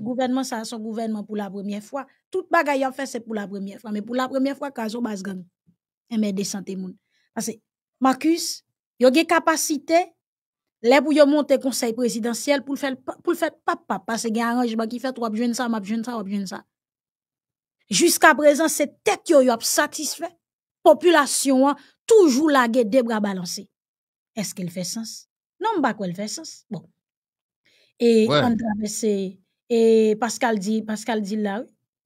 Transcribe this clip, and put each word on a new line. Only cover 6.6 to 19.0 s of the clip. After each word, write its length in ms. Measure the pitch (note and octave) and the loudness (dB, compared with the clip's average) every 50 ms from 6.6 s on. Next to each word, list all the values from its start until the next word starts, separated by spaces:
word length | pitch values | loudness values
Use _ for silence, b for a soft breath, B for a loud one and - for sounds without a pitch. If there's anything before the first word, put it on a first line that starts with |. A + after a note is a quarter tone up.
| F3+ - F#3+ | -8 -10 -10
moun 180 | F#3+ F#3 F#3 F#3 - _ _ _ _ _ _ _ | -10 -10 -12 -14 -16 _ _ _ _ _ _ _
pase, 220 | A3+ A3 A3+ G#3+ - _ _ _ _ _ _ _ _ | -8 -8 -8 -10 -12 _ _ _ _ _ _ _ _
makis 640 | B3 C4 B3+ C4 - D#4 E4 E4+ - - - - - _ _ _ _ _ _ - | 0 0 2 2 0 0 0 0 -2 -6 -8 -10 -14 _ _ _ _ _ _ 2
yo 100 | A#3+ C4 B3 | 4 6 6
gen 160 | D#4+ E4 E4 | 4 4 2
kapasite 720 | F4 D#4+ E4 E4 D#4+ C#4+ - - D#4 C#4 - - E4 E4+ F4+ F4 _ _ _ _ _ _ _ _ _ _ _ _ _ _ - | 2 2 2 2 0 0 0 -2 -4 -4 0 2 2 2 2 0 _ _ _ _ _ _ _ _ _ _ _ _ _ _ 2
lè 160 | A#3 C4 C#4+ C4 | 4 4 6 4
pou 80 | D#4 C#4+ | 4 6
yo 140 | D4+ D4 C#4 | 6 6 6
monte 280 | D4 D4 C#4 - C4+ B3+ | 6 4 2 2 0 0
konsèy 320 | C4 C4+ A#3 - C4 A#3 A3 | 0 -2 -4 -2 -4 -4 -2
prezidansyèl 680 | A#3 B3 A3+ F#3+ A#3 G#3+ A#3+ A3+ - - C#4+ C#4+ C#4 C#4+ | -2 -2 -2 -2 -2 -4 -4 -6 -4 -2 0 0 0 -2
pou 80 | C#4 C#4 | -4 -6
l 80 | C4 | -6
fè 140 | - C4+ C4 | -4 -6 -6
l. 20 | - _ | -8 _
Pap 800 | - - - _ F4 E4+ - E4 - - _ _ - E4+ E4+ _ | -12 -14 -6 _ -4 -2 -2 -2 -4 -6 _ _ -4 -4 -4 _
pap 220 | - A3 F#3+ - - | -6 -6 -6 -6 -6
pase, 240 | A3+ A3 A#3 A3+ G#3 | -6 -4 -4 -4 -2
gen 160 | A#3 A#3 A#3 | -2 -2 0
aranjman 400 | A#3 B3 B3 A#3 A3 A3+ A3+ A3+ | 0 0 0 0 -2 -2 -4 -4
ki 140 | B3 A#3+ - | -6 -6 -6
fèt. 180 | C4 B3+ A#3+ | -8 -6 -6
W 80 | A#3 A3+ | -6 -4
ap 80 | G#3+ | -4
jwenn 160 | G#3+ B3 A#3+ A#3 | -2 -2 -2 -2
sa 120 | - B3+ A3+ | -2 -4 -4
m 80 | A3+ | -4
ap 80 | A3 G3 | -4 -4
jwenn 200 | F#3+ A3 A3+ A3 B3+ | -6 -6 -6 -6 -6
sa, 80 | A#3+ | -8
w 80 | A3+ G3 | -8 -8
ap 80 | F#3+ G#3 | -6 -6
jwenn 160 | G3+ G3 F3+ | -6 -6 -8
sa, 140 | - - - _ _ _ _ _ _ _ _ _ _ _ _ _ _ _ _ _ _ _ _ _ _ _ _ - G3+ | -10 -14 -16 _ _ _ _ _ _ _ _ _ _ _ _ _ _ _ _ _ _ _ _ _ _ _ _ -6 0
jiska 400 | F3 D#4+ E4+ - - - D#4+ D4+ - | 2 2 2 4 4 4 4 4 6
prezan 340 | D4+ D4 D4 C4 D#4+ D4+ - | 6 4 4 4 2 0 0
se 160 | - D4 - - _ | -2 -4 -4 -4 _